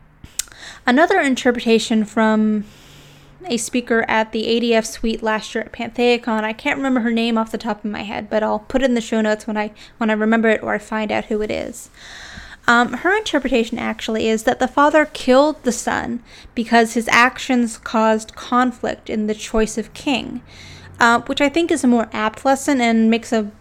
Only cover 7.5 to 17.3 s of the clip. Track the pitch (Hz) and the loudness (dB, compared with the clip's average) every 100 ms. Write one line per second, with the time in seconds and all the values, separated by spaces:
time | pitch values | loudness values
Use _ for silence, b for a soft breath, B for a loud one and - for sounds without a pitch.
7.5 | 220 226 208 214 208 202 226 208 220 214 | -4 -6 -6 -6 -8 -8 -8 -4 -2 0
8.5 | 214 - 262 262 240 226 226 214 214 - | -2 -4 0 0 0 -2 -2 0 -2 -4
9.5 | 214 214 B B - 220 214 214 226 226 | -6 -6 B B -4 -2 2 2 2 2
10.5 | 214 220 208 - 220 214 220 208 214 214 | 2 0 -6 -6 -6 -4 -4 -4 -4 -4
11.5 | 78 - - - B B B B B B | -6 -8 -12 -18 B B B B B B
12.5 | B - 240 240 247 339 415 427 302 247 | B 2 2 2 0 0 0 0 -2 0
13.5 | 240 226 220 220 220 - 220 220 220 240 | 0 0 -4 -6 -6 -4 -2 0 0 0
14.5 | 240 247 - 294 311 294 - - 254 302 | 0 0 2 4 4 2 0 4 6 4
15.5 | 294 254 226 - - - 240 B B B | 2 -4 -4 -4 -4 -4 -8 B B B
16.5 | - 226 233 226 233 220 233 254 | -8 2 2 4 0 2 4 4